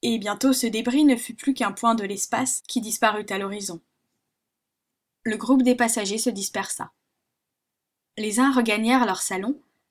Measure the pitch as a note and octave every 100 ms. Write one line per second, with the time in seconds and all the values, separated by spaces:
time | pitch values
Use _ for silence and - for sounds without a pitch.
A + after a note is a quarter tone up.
0 | - A3+ G3+ G#3 C4+ C4 A3+ A3 A#3 C4
1 | D4+ A#3+ - A#3 - C4+ G#3 G3+ A#3 A3+
2 | G3 G3 - A3+ C4 - - B3+ A3 -
3 | A3 G#3 G3+ G3 G3 G#3 G3 E3+ _ _
4 | _ _ _ _ _ _ _ _ _ _
5 | _ _ A3+ G#3+ A#3 C4+ B3+ B3 A#3 A3+
6 | G3 G#3+ B3 G3 G3 G#3 G3 - - _
7 | _ _ _ _ _ _ _ _ _ _
8 | _ - G#3+ G#3 C4+ C4 A3+ G#3 A3+ C4
9 | A3+ F#3 - F#3 G3+ D4 _ _ _